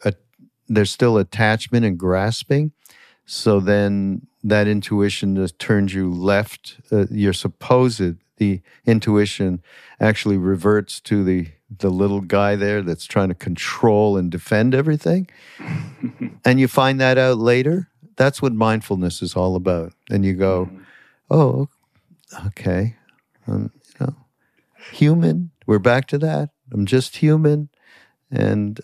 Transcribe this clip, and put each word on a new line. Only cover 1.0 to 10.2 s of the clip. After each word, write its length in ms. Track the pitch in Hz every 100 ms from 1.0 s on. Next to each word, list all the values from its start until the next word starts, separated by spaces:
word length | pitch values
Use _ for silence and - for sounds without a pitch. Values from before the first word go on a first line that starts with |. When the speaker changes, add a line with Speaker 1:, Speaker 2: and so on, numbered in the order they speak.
| 123 107
Speaker 1:
attachment 640 | 92 - 110 110 - 120 110
and 100 | 87
grasping. 760 | 92 92 104 117 - 139 151 - _ _ _ _
So 360 | - - 113 101
then 640 | 95 104 101 101 98 95 - _
that 240 | 104 104 104
intuition 720 | 104 - 104 101 - 101 95
just 220 | 92 -
turns 340 | - 104 98
you 160 | 95 92
left. 680 | 87 95 101 110 - - - _
Uh, 160 | 107 95
your 220 | 107 98
supposed, 840 | 92 98 - - 127 127 107 90 85 _ _
the 220 | 104 92 - _ -
intuition 760 | 110 110 104 104 - 95 87 - - - -
actually 360 | 110 107